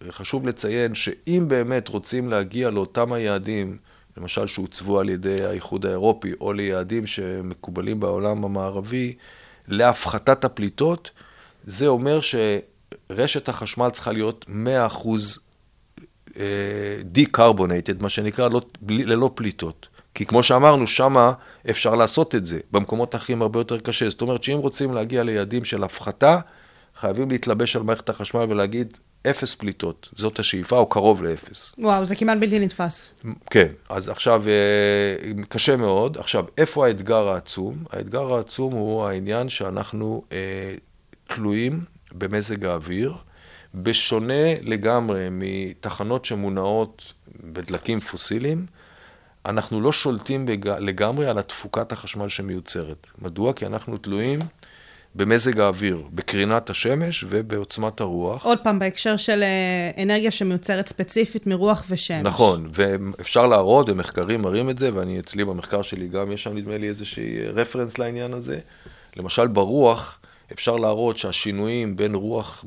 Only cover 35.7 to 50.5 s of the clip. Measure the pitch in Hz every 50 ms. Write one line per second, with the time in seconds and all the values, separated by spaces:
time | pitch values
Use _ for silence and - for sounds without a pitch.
35.7 | 139 127 117 101 95 98 113 139 151 - - - - 107 87 - - - 160 156
36.7 | - 151 139 123 110 95 95 104 113 110 104 101 95 87 - - - 95 92 104
37.7 | 131 151 165 147 - 98 101 98 104 127 139 131 127 120 104 - - - 131 131
38.7 | 127 113 104 110 110 110 107 101 98 95 95 98 104 117 127 131 - - 101 95
39.7 | 92 101 101 - - 107 107 110 113 113 - - - 95 95 95 95 95 95 95
40.7 | 95 - - _ _ _ _ _ _ - _ - - 117 110 104 101 110 120 127
41.7 | 151 165 175 - _ - _ - - 90 98 92 104 107 104 - 107 101 101 92
42.7 | 87 82 76 87 90 98 117 143 165 175 - - _ - - - - - - _
43.7 | - 95 90 113 113 - - - 120 110 107 123 131 147 151 165 160 - 110 110
44.7 | 113 104 98 110 120 120 117 110 101 95 92 92 92 92 95 95 95 98 95 92
45.7 | 90 - - 95 98 - 101 110 123 131 - - 120 101 98 101 98 95 95 98
46.7 | 107 113 110 110 - - - - - _ _ - - - - 82 80 87 87 85
47.7 | 90 85 - - 113 107 - - - 87 - - 104 113 127 147 156 165 185 175
48.7 | - - - - - - - - - _ _ _ _ _ - 98 104 110 104 -
49.7 | 110 107 110 143 151 - - 147 123 104 - - 135 135 135 120